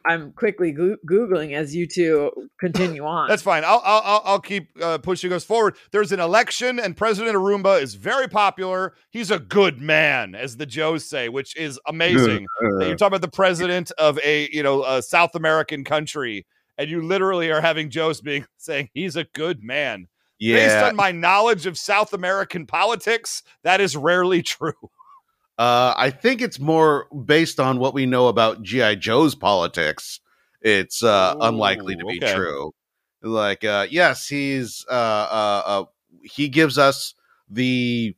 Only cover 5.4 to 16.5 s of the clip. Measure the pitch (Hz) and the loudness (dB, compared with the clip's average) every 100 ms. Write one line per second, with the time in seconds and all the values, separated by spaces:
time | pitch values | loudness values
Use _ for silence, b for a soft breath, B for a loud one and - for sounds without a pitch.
5.4 | - 226 202 - b 208 196 185 170 208 | -2 2 2 0 b -2 0 0 2 2
6.4 | - - 247 240 196 - 220 202 226 202 | 2 -2 -4 -4 -6 -2 -2 0 0 0
7.4 | 196 202 190 185 135 101 160 269 254 202 | 2 2 4 2 0 -6 -4 -2 0 0
8.4 | 202 190 185 185 185 _ _ 226 196 185 | 0 0 -6 -4 -6 _ _ -8 -4 -4
9.4 | 110 202 190 123 151 156 151 135 98 101 | 0 2 2 0 0 2 2 0 -4 -10
10.4 | 127 117 147 131 156 160 - 147 120 131 | -12 -10 -10 -4 -2 -2 -4 -6 -6 -6
11.4 | 131 156 156 127 151 160 170 139 117 104 | -8 -8 -10 -8 -8 0 2 4 4 0
12.4 | 95 - 113 95 92 82 196 196 170 - | -6 -4 -2 0 -2 2 2 2 -4 0
13.4 | 185 170 180 180 165 - 151 143 147 147 | 0 0 -2 -4 -4 0 2 2 0 0
14.4 | 143 151 139 139 131 131 - 175 170 170 | -2 -2 2 2 0 -2 0 2 2 0
15.4 | 160 156 151 147 131 151 151 147 120 101 | 0 0 0 -6 -4 -4 -4 -6 -6 -8
16.4 | - | -14